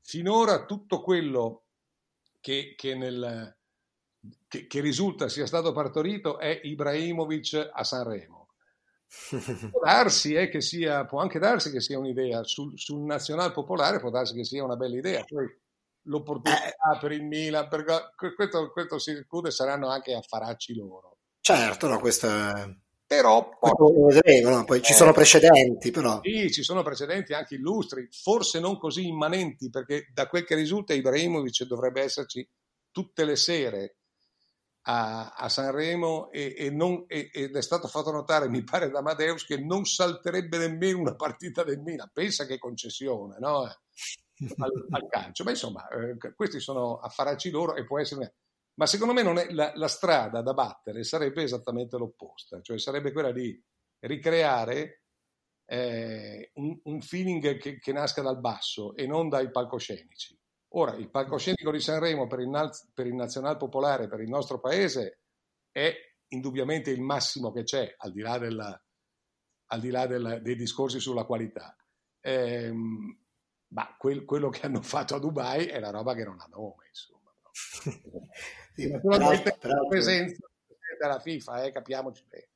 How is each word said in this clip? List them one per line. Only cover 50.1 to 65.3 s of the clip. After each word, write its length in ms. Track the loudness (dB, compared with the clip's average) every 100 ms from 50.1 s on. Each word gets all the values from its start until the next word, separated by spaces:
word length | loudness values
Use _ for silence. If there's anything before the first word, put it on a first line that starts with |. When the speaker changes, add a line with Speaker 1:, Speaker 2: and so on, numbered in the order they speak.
| 4 4 -2
Speaker 1:
da 100 | -2
battere 520 | 0 -2 -2 -12 -10
sarebbe 400 | -4 -2 -2 -2
esattamente 520 | -4 -4 -6 -6 -6 -6
l'opposta, 640 | -8 -10 -20 -20 -20 -18
cioè 160 | -10 -8
sarebbe 320 | -6 -4 -4
quella 180 | -2 -2
di 320 | -2 -6 -8 _ _ _ _
ricreare, 1040 | -10 -4 0 2 4 2 0 -4 -6 -12 _ _ _ _ _ _
eh, 840 | _ -6 -4 -4 -8 -10 -14 -16 -18
un, 220 | -10 -8 -8
un 180 | -10 -10
feeling 540 | -8 -6 -2 0 0 -2
che, 200 | -6 -10
che 140 | -6
nasca 280 | -4 -2 -2
dal 200 | -4 -2
basso 560 | -4 -4 -8 -8 -10 -8
e 100 | -4
non 220 | -2 0
dai 200 | -2 -2
palcoscenici. 840 | -2 -4 -6 -8 -12 -14 _ -20 _ _ _ _
Ora, 200 | -2 -2
il 160 | -2 -6
palcoscenico 600 | -4 -2 -4 -2 -2 -2
di 100 | -4
Sanremo 460 | -2 0 0 0 -2
per 140 | -4
il 80 | -4
naz-, 400 | -2 -2 -6 -20
per 120 | -8 -6
il 80 |
Nazional 420 | -4 -6 -4 -4 -4
Popolare, 520 | -4 0 0 0 -2
per 120 | -8
il 80 | -6
nostro 300 | -4 -4 -6
paese, 640 | -2 0 0 -2 -6 -10 _